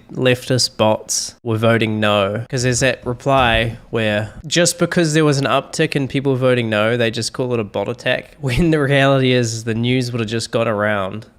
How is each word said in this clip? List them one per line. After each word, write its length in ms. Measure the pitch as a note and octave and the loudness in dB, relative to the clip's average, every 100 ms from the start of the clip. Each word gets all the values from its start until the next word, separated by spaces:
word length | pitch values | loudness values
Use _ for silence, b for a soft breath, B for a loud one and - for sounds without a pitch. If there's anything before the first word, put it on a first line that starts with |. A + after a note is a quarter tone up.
| - | -10
leftist 640 | - B2+ B2 - B2 - - | -2 0 0 0 0 0 2
bots 580 | A2 G#2+ - - - - | 2 2 -2 -6 -6 -10
were 140 | A#2+ A2 | -4 0
voting 420 | A2+ A2+ A2 G#2+ | 2 2 2 0
no. 460 | G#2+ G#2 G2 G#2+ A#2+ | 2 2 2 -2 -6
'Cause 120 | C3 | -2
there's 180 | B2 A#2+ | -2 0
that 240 | C3 - B2+ | 0 -2 -6
reply 720 | A#2+ C#3 C3+ A#2+ A2+ A2+ A2+ - | -4 0 2 4 2 0 -6 -6
where 460 | A2+ A2 G#2 G#2+ - D3 | -2 0 0 -4 -10 -4
just 320 | E3+ E3+ - | 0 0 0
because 360 | E3+ F3+ D#3+ | -2 0 2
there 100 | D#3 | 2
was 140 | D3+ C#3 | 2 2
an 80 | C3 | 2
uptick 500 | C3+ - - D#3+ D3 | 0 -2 -2 -2 -2
in 120 | C3 | -2
people 280 | C#3+ C3+ C3 | -2 0 2
voting 320 | B2+ B2 A2+ | 2 2 0
no, 300 | G#2+ A2 A#2+ | 0 0 2
they 120 | A2+ | 0
just 220 | A2 G#2+ | -2 -6
call 220 | - B2+ | -4 -4
it 40 | A#2+ | -2
a 60 | |
bot 240 | G2+ G#2 G2+ | -4 -4 -4
attack. 480 | A#2+ B2+ C3 - - | -4 -4 -4 -6 -8
<laughs> 40 | |
When 300 | C#3 A#2+ E3+ | -4 0 2
the 100 | D#3 | 2
reality 520 | C3+ C#3 C3+ C3+ C3 | 2 2 4 4 4
is, 320 | B2+ A#2 A2+ | 2 0 -4
the 100 | A#2 | -4
news 380 | A2 A#2+ B2+ A#2+ | -2 0 0 -2
would 80 | A#2+ | -4
have 80 | A2 | -4
just 220 | A2+ - | -4 -2
got 180 | A#2+ A#2 | -2 0
around. 560 | G#2 G#2 G#2 F#2+ G#2+ - | 0 0 -2 -4 -8 -14